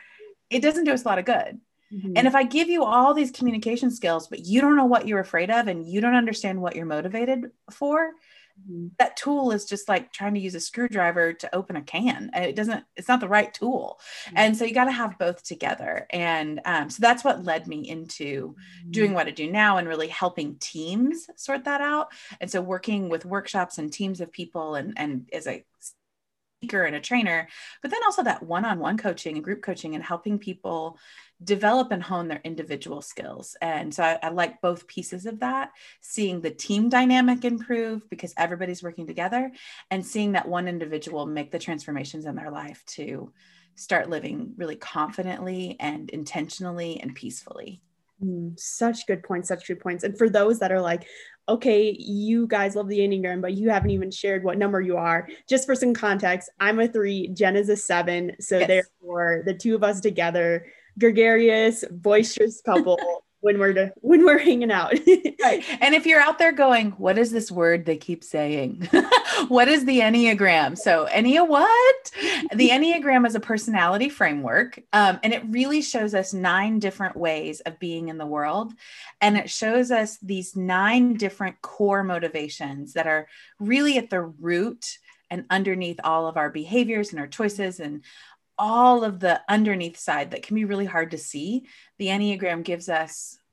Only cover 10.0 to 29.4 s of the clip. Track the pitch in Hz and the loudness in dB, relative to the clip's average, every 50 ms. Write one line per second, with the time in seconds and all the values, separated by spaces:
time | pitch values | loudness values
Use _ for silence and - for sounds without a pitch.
10 | - _ - - 196 208 208 202 190 185 185 165 - - - 233 247 233 208 196 | -2 _ -12 -8 -6 -4 -4 -4 -4 -6 -8 -8 -10 -10 -6 -4 -4 -4 -2 0
11 | 175 170 170 175 170 165 165 - - - - 185 185 - 185 147 143 - - 170 | 0 0 2 0 0 0 -2 -6 -10 -6 -6 -6 -6 -6 -10 -10 -10 -8 -6 -2
12 | 226 247 - - 196 - - 175 180 156 - 208 214 226 220 - - _ - - | -2 -2 -2 -4 -8 -8 -6 -4 -4 -4 -4 -4 -4 -4 -4 -6 -10 _ -18 -10
13 | 185 - 254 247 226 180 208 208 208 208 - - 208 240 262 - - 50 - _ | -2 0 0 0 0 2 2 2 2 0 -4 -6 -4 -4 -4 -4 -6 -8 -14 _
14 | - - - - - - 170 190 214 220 220 220 233 226 226 254 254 269 262 240 | -20 -20 -18 -16 -14 -6 0 2 2 2 2 0 -2 -2 2 2 2 2 0 -2
15 | 233 208 180 - 180 175 175 - - - - 165 - - - - - 151 - - | -4 -6 -4 -2 -2 -2 -4 -4 -10 -14 -12 -6 -4 -4 -4 -4 -6 -6 -6 -6
16 | - - - 175 170 170 165 160 151 151 151 - - 180 175 156 147 - - - | -6 -6 -6 -4 -2 -2 -2 -2 -2 -6 -8 -8 -4 -2 -2 -2 -2 -4 -4 2
17 | 220 233 247 247 - 277 220 - 180 180 160 165 165 170 156 151 - - 160 160 | 4 4 4 4 2 0 0 0 -2 -4 -4 -4 -4 -8 -12 -12 -10 -10 -12 -12
18 | 165 160 - - 151 143 139 139 - 156 147 - - - - - 175 170 170 220 | -12 -14 -12 -10 -8 -8 -8 -8 -8 -10 -14 -18 -20 -20 -20 -20 -14 -6 0 0
19 | 214 202 190 175 151 147 147 156 156 156 185 214 214 208 196 185 170 165 160 156 | 2 2 2 0 -2 -4 -4 -8 -6 -4 0 2 2 4 2 2 -2 -4 -4 -6
20 | 160 160 - - 190 180 180 175 151 147 147 - - - - 160 156 165 185 214 | -6 -6 -6 -4 -4 -4 -4 -4 -8 -8 -10 -12 -14 -14 -12 -10 -8 -6 -2 0
21 | 247 285 339 330 - - - - - - 277 269 262 285 285 277 285 294 294 302 | 0 0 -2 -4 -10 -18 -20 -16 -8 -6 -6 -6 -4 -4 -4 -4 -2 -2 -2 -2
22 | 311 - - - - - 202 - 180 190 - 185 180 180 185 180 - 226 214 202 | -4 -6 -10 -20 -20 -20 -14 -12 -10 -6 -6 -6 -4 -4 -6 -6 -4 -4 -4 -4
23 | 190 175 165 160 165 175 190 196 196 - - 196 180 180 - - 151 151 - - | -2 -4 -4 -6 -6 -6 -8 -6 -6 -4 -4 -4 -4 -4 -6 -10 -10 -8 -8 -6
24 | 202 190 190 175 175 165 - - 175 170 - 170 160 156 151 143 135 - - - | -6 -6 -6 -8 -10 -12 -12 -14 -14 -10 -10 -10 -8 -6 -6 -8 -8 -8 -8 -8
25 | 151 147 139 127 120 - - 160 - 147 101 82 _ _ _ _ - - _ _ | -8 -6 -6 -8 -10 -10 -12 -10 -10 -10 -10 -12 _ _ _ _ -20 -20 _ _
26 | _ _ _ _ _ _ _ _ _ _ _ - - 240 208 196 175 156 147 147 | _ _ _ _ _ _ _ _ _ _ _ -16 -12 -6 -2 -2 0 0 -2 -6
27 | - - 247 247 220 180 165 165 165 - - - - - - - - 269 403 480 | -6 -2 -2 0 0 0 -2 -2 -4 -8 -14 -20 -20 -20 -20 -12 -10 -6 -4 -2
28 | 466 415 - - 302 233 165 - - 165 170 180 214 226 196 170 151 156 208 220 | -2 0 0 0 -2 -2 -2 -4 -4 -6 -4 -4 -2 -2 -4 -4 -4 -4 -4 -2
29 | 214 202 170 - - 160 156 151 | -4 -4 -6 -6 -8 -8 -8 -8